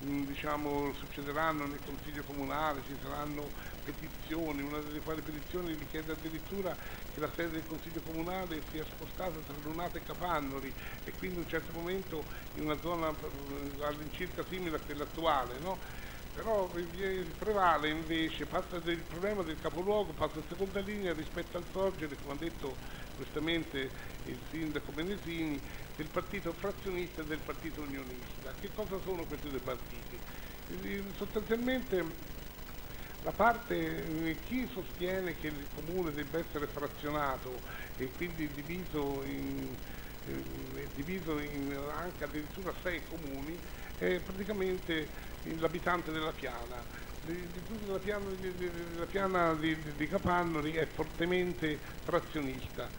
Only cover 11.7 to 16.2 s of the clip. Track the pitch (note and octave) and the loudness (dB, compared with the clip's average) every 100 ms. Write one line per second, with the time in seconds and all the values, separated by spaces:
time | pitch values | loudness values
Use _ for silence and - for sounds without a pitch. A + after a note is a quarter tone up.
11.7 | E3 E3+ F#3+ F#3+ D#3 C#3+ - - - D3+ | -2 0 -2 -2 -4 -4 -6 -6 -2 0
12.7 | D3 D#3+ F3 D#3+ D3+ D#3 C#3+ C#3+ C#3 C#3+ | 2 2 2 2 0 -2 -4 -4 -4 -2
13.7 | C#3+ D3 D3 D3+ - F3+ - D#3+ F#3 F3+ | 0 0 0 -4 -2 -2 -2 -2 0 0
14.7 | D3+ - D3 D3 - E3 C#3+ A#2+ B2 E3+ | 0 -2 -2 -2 2 6 6 4 0 -2
15.7 | F#3 - - - - | -2 -4 -6 -6 -6